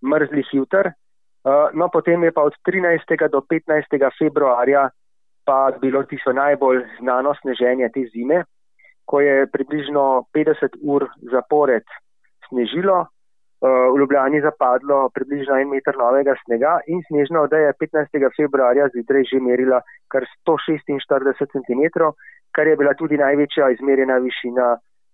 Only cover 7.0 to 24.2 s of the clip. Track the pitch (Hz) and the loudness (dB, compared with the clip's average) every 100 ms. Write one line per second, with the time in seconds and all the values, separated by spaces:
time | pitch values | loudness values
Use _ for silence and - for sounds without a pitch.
7 | 123 127 143 139 135 120 123 131 117 135 | -4 -2 -2 -4 -6 -2 0 0 -2 -4
8 | 117 117 123 175 - _ _ _ _ _ | -8 -6 -2 -2 -2 _ _ _ _ _
9 | - 143 143 135 135 139 131 151 139 147 | -4 0 2 2 0 -4 -6 -6 -4 0
10 | 135 131 - 156 156 147 135 - 147 143 | 2 0 -2 -2 0 0 -4 -4 -2 -2
11 | 135 - 120 123 - 151 139 113 - - | -2 -10 -4 -4 0 0 2 0 -4 -20
12 | _ _ _ _ - 127 113 151 190 180 | _ _ _ _ -8 -6 -4 -2 0 0
13 | - _ _ _ _ - 131 127 127 139 | -2 _ _ _ _ -4 0 2 4 2
14 | 135 143 135 147 151 - 127 127 143 139 | 2 2 2 0 0 0 0 0 0 0
15 | 127 131 131 143 135 135 139 135 143 135 | 0 -4 -6 -6 -2 0 0 -2 -4 0
16 | 120 135 139 127 - 117 147 170 - 180 | 2 2 2 -2 -2 -2 0 0 -2 -8
17 | - 147 139 165 143 156 147 - 160 156 | -4 -2 0 0 0 2 2 0 -4 -4
18 | 143 147 131 - 147 135 123 135 139 123 | -2 0 -2 0 -2 2 2 2 0 -2
19 | 117 135 123 131 127 123 131 127 - - | 0 0 2 0 0 0 2 0 -2 -20
20 | - 131 127 - 170 151 - 151 - 139 | -6 -6 -6 -8 -2 -2 -2 -6 -4 -6
21 | - 139 135 - 139 139 127 123 165 165 | -2 -2 0 -2 -4 -6 -4 -2 0 0
22 | 160 - - - _ - 156 143 143 139 | -2 -2 -16 -20 _ -2 2 2 2 0
23 | 156 147 139 143 143 160 135 120 139 135 | -2 0 2 2 0 0 0 0 0 0
24 | 131 127 | 2 0